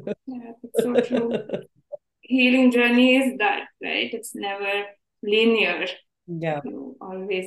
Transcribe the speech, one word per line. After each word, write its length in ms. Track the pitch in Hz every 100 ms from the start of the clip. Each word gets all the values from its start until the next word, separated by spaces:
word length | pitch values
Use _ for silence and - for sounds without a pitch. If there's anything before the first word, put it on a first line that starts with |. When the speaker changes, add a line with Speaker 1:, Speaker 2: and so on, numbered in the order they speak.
| - 214 -
Speaker 1:
Yeah, 260 | 247 233 -
that's 200 | 233 -
so 180 | 233 240
true. 320 | 233 247 233 233 - - - _
Speaker 2:
<laughs> 380 | _ - _ _
Speaker 1:
Healing 500 | - 254 247 254 254
journey 440 | 240 240 240 254 262
is 220 | 262 -
that, 240 | 208 - - -
right? 300 | 196 87 240
It's 220 | 233 -
never 500 | 214 202 196 202 202 202 - _ _
linear. 640 | 208 220 226 220 180 165 180 - _ _ -
Speaker 2:
Yeah. 340 | 165 160 147
Speaker 1:
You 320 | - - - -
always 460 | 190 185 190 185